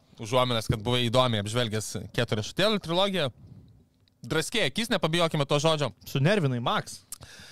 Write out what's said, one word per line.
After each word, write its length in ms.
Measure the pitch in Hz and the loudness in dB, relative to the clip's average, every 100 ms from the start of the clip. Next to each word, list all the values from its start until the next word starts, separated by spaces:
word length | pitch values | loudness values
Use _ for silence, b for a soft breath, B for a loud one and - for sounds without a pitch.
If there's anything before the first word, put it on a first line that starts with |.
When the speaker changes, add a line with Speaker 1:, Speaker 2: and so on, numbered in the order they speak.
| _ - | _ -14
Speaker 1:
užuominas, 480 | 110 127 127 113 - | 0 2 2 0 0
kad 120 | 117 | -2
buvai 260 | 107 123 120 | 0 0 2
įdomiai 340 | 127 127 107 | 4 4 2
apžvelgęs 540 | 101 120 120 110 - 104 101 | -2 -2 -2 -2 -6 -8 -6
Keturių 320 | - 117 107 104 | -2 -2 -2 -4
ašutėlių 340 | - 202 208 | 0 0 0
trilogiją. 520 | 160 170 202 185 135 - - - - - _ _ _ _ | -2 -2 0 0 -4 -6 -20 -20 -20 -20 _ _ _ _
Draskė 440 | 117 156 - 226 151 | -4 -2 0 0 0
akis, 240 | - 233 | 0 -2
nepabijokime 540 | 202 160 170 165 156 139 | 0 0 2 2 0 0
to 100 | 147 | 2
žodžio. 320 | 160 156 131 - | 2 2 -2 -6
Speaker 2:
Sunervinai, 560 | - 139 147 214 143 123 | -6 2 4 4 2 0
Max. 380 | 131 202 - - - - B B B | -2 -2 -4 -12 -16 -18 B B B